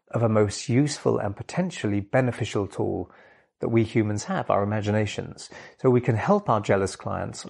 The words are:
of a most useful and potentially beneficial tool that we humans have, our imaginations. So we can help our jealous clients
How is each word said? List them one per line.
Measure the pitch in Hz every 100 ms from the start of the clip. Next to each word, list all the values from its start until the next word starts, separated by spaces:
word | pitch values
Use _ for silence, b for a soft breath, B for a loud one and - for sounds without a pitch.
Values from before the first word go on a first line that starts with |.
| _
of | 113
a | 113
most | 107 104 - -
useful | 120 147 143 127 117
and | 101 101
potentially | - - 180 - 110 101
beneficial | 98 131 127 - 113 110 98
tool | - 104 92 90 b b b b -
that | -
we | 117
humans | 110 120 107 104
have, | - 185 -
our | 101
imaginations. | 101 107 101 107 107 - - - - B B B
So | 131
we | 123
can | 123 113
help | - 202 196
our | 110
jealous | 101 101 95
clients | - - 92 95 -